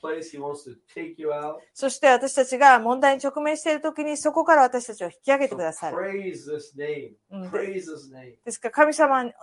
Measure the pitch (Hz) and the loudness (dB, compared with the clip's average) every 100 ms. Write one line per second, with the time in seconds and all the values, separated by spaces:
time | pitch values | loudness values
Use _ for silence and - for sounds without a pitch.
0 | 160 160 160 143 143 143 127 117 _ 165 | -10 -8 -10 -12 -10 -12 -14 -20 _ -14
1 | 160 - 151 147 151 - - - 269 - | -14 -8 -6 -6 -8 -12 -16 -8 -6 2
2 | 294 247 269 - 254 254 277 247 226 262 | 4 4 2 -2 -2 6 8 8 4 2
3 | 277 269 277 294 302 302 330 302 311 311 | 2 2 -2 -4 -4 -2 -2 -2 -4 -6
4 | 302 294 302 311 330 311 254 247 233 214 | -6 -4 -2 0 4 6 6 2 -8 -10
5 | 175 - - 277 277 190 165 160 160 170 | -10 -6 0 0 0 -2 -6 -4 -6 -6
6 | 196 196 190 151 139 151 - 139 147 147 | -6 -8 -8 -10 -10 -10 -12 -10 -8 -8
7 | - - _ 196 185 196 196 190 160 147 | -10 -20 _ -14 -8 -6 -6 -8 -10 -14
8 | 139 131 127 - 240 - 226 277 302 302 | -16 -20 -20 -18 -14 -10 -6 2 2 4
9 | 294 262 240 - | 2 2 -2 -6